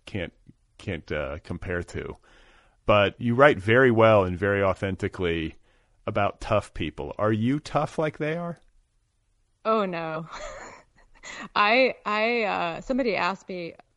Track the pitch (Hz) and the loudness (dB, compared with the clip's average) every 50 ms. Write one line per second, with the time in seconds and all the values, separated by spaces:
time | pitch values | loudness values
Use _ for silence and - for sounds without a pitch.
0 | _ - - 101 82 - - _ _ - _ _ _ _ _ - - 107 90 78 | _ -10 -8 -8 -8 -8 -10 _ _ -20 _ _ _ _ _ -14 -10 -8 -8 -8
1 | - - 85 73 71 67 73 80 - - 90 85 - 95 87 87 87 - - 76 | -8 -6 -6 -6 -6 -6 -8 -12 -10 -12 -12 -10 -6 -6 -6 -6 -6 -6 -10 -10
2 | - - - - _ _ _ - _ _ _ _ _ _ _ _ _ - 107 104 | -10 -10 -12 -14 _ _ _ -20 _ _ _ _ _ _ _ _ _ 4 4 6
3 | 101 95 - - 120 117 117 123 139 151 117 101 92 110 113 127 135 127 113 113 | 4 2 0 -2 -2 0 4 6 6 6 6 2 2 4 4 6 6 6 6 6
4 | 113 113 110 104 92 90 90 85 101 101 101 101 98 95 90 - 101 98 95 - | 6 8 8 6 4 2 0 0 0 0 2 2 2 0 0 -2 -4 -6 -4 -4
5 | 104 92 - - 92 85 82 82 80 80 - - _ _ _ _ _ _ _ _ | -6 -6 -4 -2 -2 -2 -2 -2 -4 -6 -10 -14 _ _ _ _ _ _ _ _
6 | _ 110 104 107 101 98 - _ - - 113 101 - - _ - 90 76 - - | _ -6 -2 -2 -2 -2 -4 _ -4 0 0 0 0 -4 _ -8 -8 -6 -6 -8
7 | 69 71 - - 104 110 113 107 113 123 139 151 - - - 143 151 - - - | -10 -10 -6 -2 0 0 0 2 0 0 -2 -2 -4 -4 -4 -4 -4 -2 -4 -4
8 | 160 156 - - 151 151 160 170 175 170 165 - _ _ _ _ _ _ _ _ | -4 -4 -4 -4 -6 -4 -4 -6 -8 -10 -12 -14 _ _ _ _ _ _ _ _
9 | _ _ _ _ _ _ _ _ _ _ _ _ _ 220 220 220 202 185 175 165 | _ _ _ _ _ _ _ _ _ _ _ _ _ 0 0 0 0 -2 -4 -6
10 | 165 160 160 160 165 165 - - 605 - - - - - - - _ _ _ _ | -6 -6 -8 -8 -10 -10 -14 -14 -14 -14 -14 -16 -16 -18 -20 -20 _ _ _ _
11 | _ _ - _ - - - - 240 - - - 208 208 233 262 262 233 - - | _ _ -20 _ -18 -16 -14 -14 -14 -4 0 2 4 4 6 4 4 2 0 -4
12 | _ 202 214 214 214 233 240 240 214 190 185 185 175 170 165 - - - 254 254 | _ -4 -2 0 0 0 0 0 0 0 0 -2 -2 -4 -4 -8 -6 -4 -4 -2
13 | 262 233 180 - 180 180 196 - - - 190 180 170 165 - - _ _ _ | 0 0 0 0 -2 -2 -4 -6 -10 -12 -10 -10 -10 -12 -14 -18 _ _ _